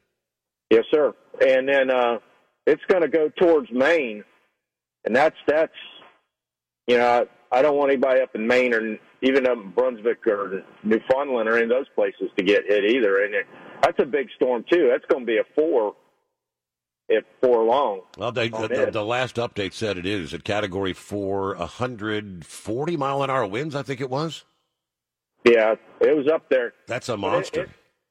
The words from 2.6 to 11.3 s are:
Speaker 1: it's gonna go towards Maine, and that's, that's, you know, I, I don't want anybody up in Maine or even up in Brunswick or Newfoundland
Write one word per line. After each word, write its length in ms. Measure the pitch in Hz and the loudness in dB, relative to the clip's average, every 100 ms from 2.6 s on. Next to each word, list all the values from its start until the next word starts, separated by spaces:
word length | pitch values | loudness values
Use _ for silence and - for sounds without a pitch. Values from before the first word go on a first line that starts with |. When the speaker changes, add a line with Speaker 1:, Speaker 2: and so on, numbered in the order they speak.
| - | 0
Speaker 1:
it's 180 | 156 - | 0 2
gonna 220 | 190 156 | 0 2
go 200 | 160 151 | 2 0
towards 440 | - 175 160 117 | 2 4 4 2
Maine, 500 | 120 139 165 127 104 98 _ _ _ _ _ _ _ | 0 2 2 -2 -8 -16 _ _ _ _ _ _ _
and 120 | - 117 | -2 2
that's, 200 | 156 - - | 2 0 -2
that's, 280 | 151 160 - - - - _ _ _ _ _ _ _ - | 0 0 -4 -20 -20 -20 _ _ _ _ _ _ _ 0
you 100 | 120 | 2
know, 300 | 120 120 113 _ - | 4 2 0 _ -4
I, 60 | 123 | 2
I 40 | |
don't 140 | 147 143 | 2 2
want 160 | 143 | 2
anybody 280 | 139 131 131 | 2 2 2
up 140 | 127 | 0
in 100 | 107 | -2
Maine 300 | 110 123 127 | 0 2 2
or 240 | 117 110 107 _ - | 0 -2 -8 _ -4
even 240 | 131 135 127 | 0 2 2
up 100 | 120 | -2
in 140 | 98 | -4
Brunswick 560 | 90 127 117 110 110 - | -2 -2 0 -4 -2 0
or 380 | 101 98 95 - - | -2 -2 -8 -12 -10
Newfoundland 680 | 107 110 - 131 143 | -2 0 0 -2 0